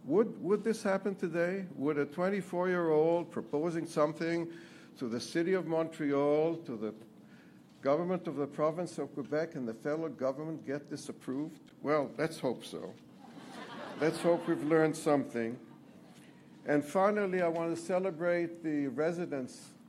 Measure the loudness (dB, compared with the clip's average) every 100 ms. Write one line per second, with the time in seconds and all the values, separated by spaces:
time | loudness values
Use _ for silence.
0 | 2 2 2 0 0 0 0 0 0 0
1 | 0 -2 -2 0 0 0 -6 -2 0 0
2 | 0 0 0 0 -2 0 2 2 4 6
3 | 6 4 0 -8 -2 -2 0 -2 -2 2
4 | 2 2 -2 0 -2 -8 -16 -20 -20 -8
5 | -4 -4 -2 0 2 2 2 0 0 -2
6 | 0 4 4 4 2 0 -6 -4 -4 -6
7 | -18 -20 -20 -20 -20 -20 -20 -2 2 2
8 | 2 -2 -2 -4 -4 0 0 0 -6 -4
9 | -6 -6 -2 -2 -2 -4 -6 -4 -2 -2
10 | -4 -2 -2 -2 -6 -8 -6 -6 -6 -10
11 | -10 -10 -6 -4 -6 -10 -20 -8 2 2
12 | 2 -2 -4 0 -2 -2 -6 -10 -10 -12
13 | -20 -20 -18 -18 -16 -14 -14 -12 -12 0
14 | 0 2 2 2 2 0 4 6 6 2
15 | 2 2 2 -2 -2 -4 -14 -20 -20 -20
16 | -20 -20 -20 -20 -20 -10 0 2 2 4
17 | 4 4 2 2 2 2 -2 -2 0 0
18 | 0 0 2 2 0 -4 -2 0 0 0
19 | 0 0 -4 -4 -6 -10 -20 -20